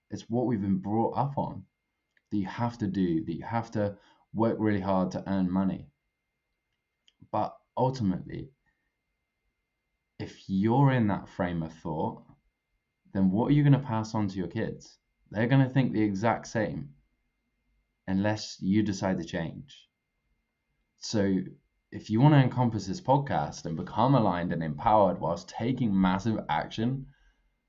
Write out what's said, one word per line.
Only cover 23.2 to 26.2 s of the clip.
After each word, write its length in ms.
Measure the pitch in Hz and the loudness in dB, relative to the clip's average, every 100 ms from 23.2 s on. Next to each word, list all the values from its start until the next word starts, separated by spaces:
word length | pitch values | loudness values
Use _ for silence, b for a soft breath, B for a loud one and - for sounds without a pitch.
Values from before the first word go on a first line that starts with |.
| 139 82 76 - | 0 -2 -4 -6
and 120 | 85 80 | -8 -6
become 380 | 90 104 127 | -4 0 4
aligned 380 | 135 104 87 87 | 4 2 0 -2
and 100 | 82 | -4
empowered 560 | 80 73 113 107 95 85 | -4 -2 4 6 6 2
whilst 300 | 76 87 - | -4 -4 -8
taking 500 | - 120 135 117 98 | -6 -4 -2 0 2
massive 460 | 92 95 | 2 2